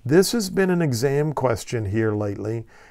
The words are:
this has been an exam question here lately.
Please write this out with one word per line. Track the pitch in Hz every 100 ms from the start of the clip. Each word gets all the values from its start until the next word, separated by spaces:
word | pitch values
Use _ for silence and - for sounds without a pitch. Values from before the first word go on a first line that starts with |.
this | 120 165 190
has | 240 190
been | 180 185
an | 175
exam | 156 113 139 143 151
question | 139 127 113 - 120 104
here | 110 110
lately. | 104 104 101 101 117 - - -